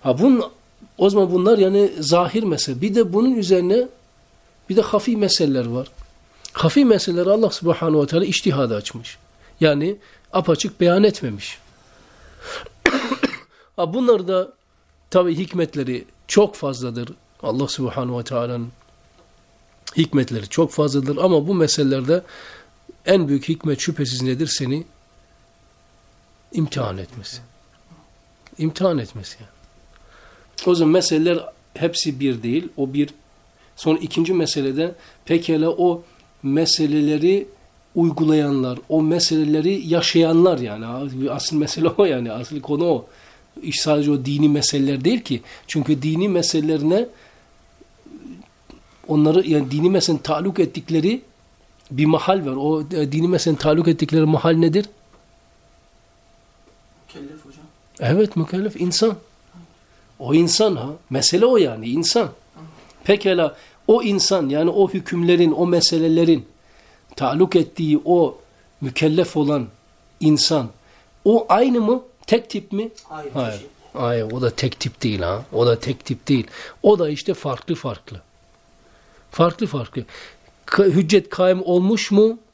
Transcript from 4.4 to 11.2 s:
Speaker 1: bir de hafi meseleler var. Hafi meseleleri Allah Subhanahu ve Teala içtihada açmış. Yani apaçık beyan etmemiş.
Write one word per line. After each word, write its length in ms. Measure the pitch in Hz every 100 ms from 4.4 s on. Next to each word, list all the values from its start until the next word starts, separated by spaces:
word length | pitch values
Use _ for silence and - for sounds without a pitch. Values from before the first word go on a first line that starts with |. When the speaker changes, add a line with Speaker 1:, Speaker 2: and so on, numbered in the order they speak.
| _ _ _
Speaker 1:
bir 60 | 190
de 60 |
hafi 360 | - 208 226 220
meseleler 480 | 196 - 156 131 117
var. 260 | 123 135 - - _ _ _ -
Hafi 320 | - 165 277 262
meseleleri 440 | 202 - 175 180
Allah 200 | 214 214
Subhanahu 520 | - 170 160 165 156
ve 60 | 143
Teala 180 | 165 190
içtihada 500 | - 196 139 123 107
açmış. 420 | - 113 117 - _ _ - -
Yani 360 | 156 143 160 208 _ _ _
apaçık 480 | 185 175 156 180 -
beyan 220 | 175 180
etmemiş. 560 | 214 208